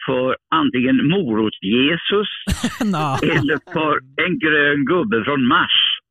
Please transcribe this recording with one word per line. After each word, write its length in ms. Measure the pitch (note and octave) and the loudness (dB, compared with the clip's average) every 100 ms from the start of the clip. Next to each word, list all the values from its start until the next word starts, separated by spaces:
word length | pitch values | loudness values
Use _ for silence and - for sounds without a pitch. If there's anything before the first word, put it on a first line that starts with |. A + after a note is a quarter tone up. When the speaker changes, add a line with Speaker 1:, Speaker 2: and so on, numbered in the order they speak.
| - | -4
Speaker 1:
för 300 | C3 C3 A#2+ - | -2 0 -4 -2
antingen 420 | D#3+ D3 B2+ B2 C3 | 0 2 2 2 2
Morot-Jesus 1300 | C#3+ F#3+ C#3+ G#2+ G#2+ - F#2+ A#2 C#3 E3 - G3+ G#3 - - - | 4 2 0 0 0 -2 -2 2 2 0 0 -2 -2 -6 -6 -4
Speaker 2:
<laughs> 340 | B3 - A3 | -4 -4 -2
Nå. 140 | E3+ D3+ C3 D3+ D3+ | -2 -2 0 0 0
Speaker 1:
eller 220 | C#3+ D3 - | 0 -2 -4
för 220 | E3 D#3 D3 C3 C3+ E3+ | -4 -2 -2 -4 -4 -2
en 120 | D#3+ | -2
grön 460 | D#3 D3+ D3 D3 | 0 2 2 2
gubbe 400 | C3 F3+ B2+ A2+ | 0 0 0 -2
från 220 | G#2+ C#3+ B2 | 0 0 2
Mars. 300 | E3 C#3 - - - _ | 2 2 2 0 -2 _